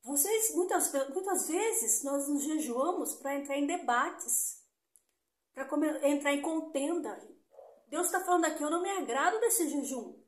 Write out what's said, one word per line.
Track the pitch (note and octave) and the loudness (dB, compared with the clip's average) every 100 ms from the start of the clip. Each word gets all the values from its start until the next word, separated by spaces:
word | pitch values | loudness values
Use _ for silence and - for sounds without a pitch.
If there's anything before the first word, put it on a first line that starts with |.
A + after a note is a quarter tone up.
Vocês, | A3+ C#4+ F#4+ A4 - D#4+ | -2 0 2 2 2 0
muitas, | F#4 F#4+ - C#4 C4+ | 2 2 2 0 -2
muitas | C#4 F#4+ F#4 - | -2 0 -2 0
vezes, | E4 A4 G4+ A3 - | 0 0 0 0 0
nós | C#4 C#4 C#4 | 0 -2 0
nos | C#4+ | -2
jejuamos | C#4 D#4 A#3+ A#3+ D4 F#4 - - | 0 -2 -2 -2 0 0 -4 -6
pra | C#4 C#4 | -4 -4
entrar | C#4 C#4 | -4 -2
em | C#4+ | 0
debates, | F4 F4+ A#3+ D4+ F4+ - - - - _ _ _ _ _ _ _ _ _ | -2 0 0 0 -4 -4 -2 -2 -6 _ _ _ _ _ _ _ _ _
pra | - C4 | -12 -4
come-, | D4+ D4+ C#4+ C#4+ | 0 2 2 2
entrar | C#4+ C#4+ | 2 2
em | C#4+ | 0
contenda. | C#4+ D#4+ D#4 C4+ C#4+ F4 A3+ G3+ - - _ - - - _ | 0 -2 -2 -2 0 -2 -2 -8 -14 -20 _ -20 -20 -20 _
Deus | D4+ F4 | -2 2
tá | F4+ | 0
falando | F#4 F4+ E4 | 4 4 4
aqui, | D#4 | 2
"Eu | D4 | 0
não | E4+ | 0
me | F4+ | 0
agrado | G4 C#4+ A#3+ D#4+ A4 | -2 0 2 2 4
desse | A#4 - D#4 | 2 4 2
jejum." | C#4 B3+ C4 G3 - | 0 -2 -6 -8 -14